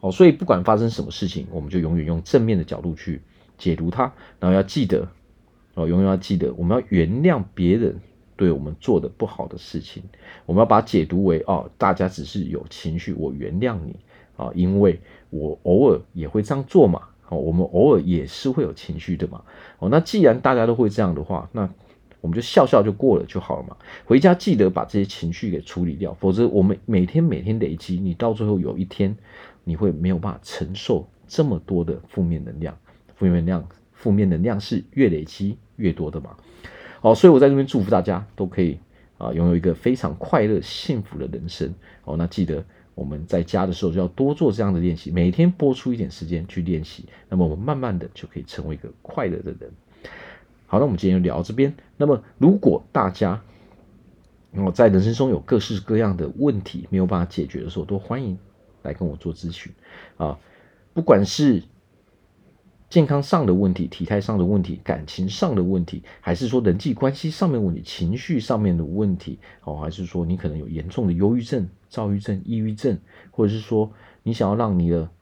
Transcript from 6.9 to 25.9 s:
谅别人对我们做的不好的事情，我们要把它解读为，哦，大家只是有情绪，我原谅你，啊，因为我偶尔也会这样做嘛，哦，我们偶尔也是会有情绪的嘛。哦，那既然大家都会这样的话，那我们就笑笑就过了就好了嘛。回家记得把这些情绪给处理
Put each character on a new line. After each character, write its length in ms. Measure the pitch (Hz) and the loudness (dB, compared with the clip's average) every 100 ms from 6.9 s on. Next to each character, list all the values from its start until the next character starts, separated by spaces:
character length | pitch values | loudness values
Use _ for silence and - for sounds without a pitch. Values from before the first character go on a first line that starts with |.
| 95 82 117 | 2 2 2
谅 200 | 175 147 92 - | 2 2 -4 -2
别 200 | 87 107 | 2 2
人 240 | 110 87 - _ _ - | 0 -4 -16 _ _ 0
对 160 | 92 | 0
我 80 | 76 | 0
们 160 | 71 80 | -4 -8
做 200 | - 95 | 0 0
的 100 | 64 | 0
不 160 | - 110 | -6 -8
好 220 | - - | -6 -12
的 100 | - | -12
事 220 | - - | -12 -12
情， 240 | - - - - - - - | -12 -18 -20 -20 -20 -18 -2
我 80 | |
们 60 | 87 | 2
要 60 | 113 | 6
把 120 | 107 | 4
它 60 | 113 | 4
解 180 | 101 | 0
读 200 | 78 87 | 2 0
为， 200 | 95 82 - | 2 0 0
哦， 200 | 87 - _ | -2 -4 _
大 120 | 98 | 0
家 160 | 92 95 | 2 -2
只 160 | 87 | -4
是 200 | 69 104 | -10 -8
有 200 | 82 78 82 | -6 -8 -10
情 300 | - 82 82 | -10 -8 -6
绪， 140 | - | -6
我 200 | - 76 | -6 -6
原 260 | 71 53 85 | -6 -6 -2
谅 160 | 123 104 | -2 -4
你， 120 | 71 - _ - _ - | -10 -14 _ -20 _ -12
啊， 160 | 62 | -8
因 260 | 87 90 98 | 0 2 4
为 200 | 101 80 - - _ | 4 2 -8 -20 _
我 260 | 76 76 76 | -8 -8 -6
偶 260 | 87 92 135 | 2 6 6
尔 100 | 87 - | 4 -2
也 140 | 90 73 | -10 -4
会 160 | 107 | -4
这 100 | 104 | -2
样 100 | 139 135 | -4 2
做 220 | 190 120 | 6 6
嘛， 140 | 85 - _ - | 4 -4 _ -8
哦， 100 | 82 | -4
我 120 | 71 | 0
们 140 | 85 90 | 0 0
偶 180 | 87 131 110 | 4 6 6
尔 40 | |
也 240 | 78 85 71 | 4 -2 -2
是 240 | - 135 | -6 -4
会 100 | 131 | -2
有 100 | 98 | -4
情 280 | - - 78 | -6 -10 -10
绪 180 | - 85 | -6 -4
的 100 | 85 | -4
嘛。 120 | 58 - - - _ | -8 -20 -20 -20 _
哦， 100 | 92 | 0
那 100 | 147 | 0
既 220 | 170 214 | 2 4
然 180 | 156 117 | 6 6
大 140 | 135 | 2
家 140 | 123 113 | 2 2
都 80 | 120 | 2
会 120 | 113 | 2
这 120 | 98 | 2
样 140 | 98 78 | 0 0
的 80 | |
话， 260 | 80 87 85 | -4 -6 -6
那 160 | 113 95 - _ _ _ _ | -6 -6 -6 _ _ _ _
我 60 | 85 | -4
们 80 | 90 | -4
就 60 | |
笑 260 | - - 135 | 2 4 6
笑 160 | 123 | 4
就 80 | 104 | 2
过 260 | 101 135 95 | 2 2 2
了 80 | - | 0
就 140 | 95 | -10
好 180 | - - | -6 -8
了 60 | 65 | -8
嘛。 80 | - - - - | -18 -20 -20 2
回 140 | 131 | 6
家 160 | 180 180 | 6 4
记 200 | - 131 | 2 4
得 140 | 95 | 4
把 160 | 92 - | 2 -2
这 140 | 107 | -2
些 60 | 98 | -2
情 280 | - 85 | -4 -6
绪 160 | 85 110 | -6 -4
给 100 | 80 | -6
处 260 | - - | -6 -4
理 100 | 87 | -4